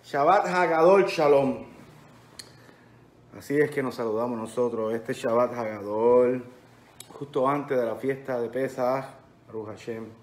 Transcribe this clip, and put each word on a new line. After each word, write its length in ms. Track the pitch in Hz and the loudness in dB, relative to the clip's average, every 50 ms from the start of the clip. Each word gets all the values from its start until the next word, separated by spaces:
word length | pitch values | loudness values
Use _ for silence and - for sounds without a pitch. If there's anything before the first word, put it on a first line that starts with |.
| _ | _
Shabbat 400 | - - 139 143 160 190 208 - | -6 -2 2 4 4 4 4 2
Hagadol 580 | 185 180 180 180 165 165 160 165 180 196 196 185 | 2 0 0 0 2 2 4 6 8 8 6 4
Shalom. 600 | - - - 156 143 143 143 139 127 120 - - - - - - - - - - - - - - _ - - - - - - - - - _ - _ - _ - _ _ _ _ _ - | 2 0 2 4 4 6 4 4 2 -2 -6 -10 -18 -20 -20 -20 -20 -20 -20 -20 -20 -20 -20 -20 _ -20 -20 -20 -20 -20 -20 -20 -20 -20 _ -20 _ -20 _ -20 _ _ _ _ _ -20
Así 220 | 98 - - 143 147 | -20 -8 -2 0 2
es 100 | 147 143 | 2 2
que 120 | 147 143 131 | 0 -4 -4
nos 120 | 127 117 | -4 -4
saludamos 440 | - 117 113 107 110 120 123 123 113 | -4 -4 -2 -2 -2 -2 -4 -4 -6
nosotros, 540 | 110 110 - 123 123 120 117 113 110 110 113 | -8 -6 -2 -2 -2 -2 -2 -4 -4 -4 -4
este 180 | 113 110 - | -6 -6 -8
Shabbat 400 | 123 - - 123 113 120 123 120 120 | -8 -6 -2 0 2 2 2 0 -2
Hagadol, 920 | 120 113 107 107 101 101 104 107 110 117 120 123 123 123 123 127 127 123 - - - - - - _ _ _ _ _ - - | -6 -8 -8 -8 -8 -8 -6 -4 0 4 6 6 6 4 4 0 -2 -6 -12 -20 -20 -20 -20 -20 _ _ _ _ _ -20 -20
justo 360 | - - 143 - - - 127 | -16 -16 -16 -6 -2 0 0
antes 320 | 135 143 143 139 - 139 | 0 0 -2 -4 -2 -2
de 80 | 127 120 | -2 -2
la 100 | 113 110 | -2 -4
fiesta 440 | - - 131 135 135 135 - 127 120 | -4 -4 -6 -6 -6 -6 -6 -6 -4
de 80 | 120 | -4
Pesach, 580 | 113 120 127 135 127 - 131 123 123 131 135 131 - - - _ _ _ _ _ | -6 -4 -6 -6 -6 -4 -4 -2 -2 -2 -4 -6 -10 -18 -20 _ _ _ _ _
Baruch 200 | - - 113 107 | -14 -14 -12 -12
Hashem. 380 | 104 104 - - 120 113 113 113 110 110 - | -12 -14 -14 -10 -10 -10 -10 -12 -14 -18 -20